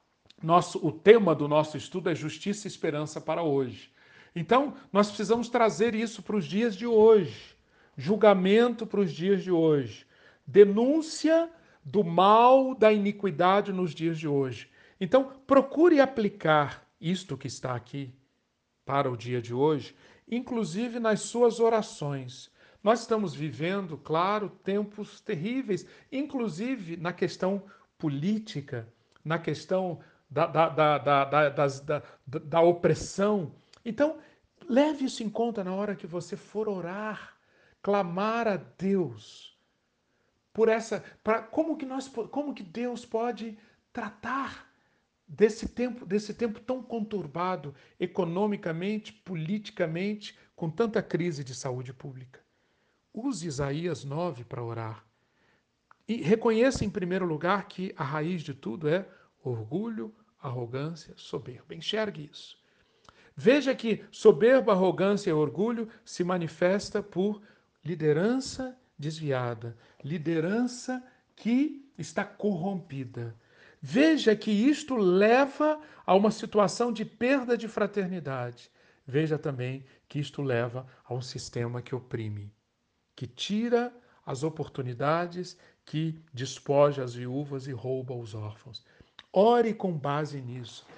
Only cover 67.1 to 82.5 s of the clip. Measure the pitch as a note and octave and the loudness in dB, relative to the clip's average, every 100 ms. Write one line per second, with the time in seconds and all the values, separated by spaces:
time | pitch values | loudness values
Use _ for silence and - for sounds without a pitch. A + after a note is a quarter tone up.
67.1 | E3+ G3+ G#3 - _ _ _ D3 D3+ D3+ | -2 -2 -2 -10 _ _ _ -10 -2 2
68.1 | D3+ G#3 C4 C4 - B3+ - _ - D3 | 2 2 0 -4 -8 -10 -12 _ -12 -10
69.1 | D#3 D3+ C3 A#2+ A2+ A#2 A2+ _ _ C#3 | -6 -4 -2 -2 -6 -10 -14 _ _ -8
70.1 | E3+ D3 E3 E3 A3 B3 - - B3+ - | -6 -2 -2 0 0 -2 -4 -8 -8 -10
71.1 | _ _ - G#3 B3 D4+ - - - D#3 | _ _ -8 0 2 2 -4 -16 -14 -8
72.1 | - G3 - G#3 F3+ F#3+ F#3+ - C3+ A#2+ | -6 -6 -4 -4 -2 -4 -6 -8 -10 -10
73.1 | A#2 A#2 A2 _ _ - _ C3 F#3+ D#4 | -10 -12 -12 _ _ -20 _ -2 4 4
74.1 | D4 A3 G#3+ A3 G3+ C4 D4 - B3+ F#3 | 4 4 2 2 2 4 2 0 2 4
75.1 | F#3 G#3+ B3 C#4 - D4+ D4+ - - - | 6 6 6 4 2 0 0 -6 -8 2
76.1 | F#3+ G#3 G#3+ A3 G#3+ G3 - A#3+ A3+ G#3+ | 4 4 0 -2 2 2 2 -2 -4 -8
77.1 | - A#3+ C#4 A#3+ A#3 A3 A3 G3+ G3+ F3+ | -2 0 2 0 -2 -2 -2 -2 -2 -4
78.1 | F#3 C#3+ C3+ B2 A#2+ - _ _ _ - | -4 -6 -6 -6 -10 -20 _ _ _ -4
79.1 | C3+ D#3 D3+ D3+ C3 B2 C3+ C3+ _ _ | -2 0 0 -4 -4 -6 -8 -14 _ _
80.1 | D3+ C#3+ - C3+ A#2 A#2+ B2 B2+ _ - | -8 -6 -6 -2 0 -2 -6 -12 _ -10
81.1 | B2 B2+ B2 - B2 A#2+ B2 - B2+ B2+ | -10 -8 -12 -10 -6 -6 -6 -8 -10 -8
82.1 | A#2+ A2 G#2 G2+ | -8 -8 -10 -12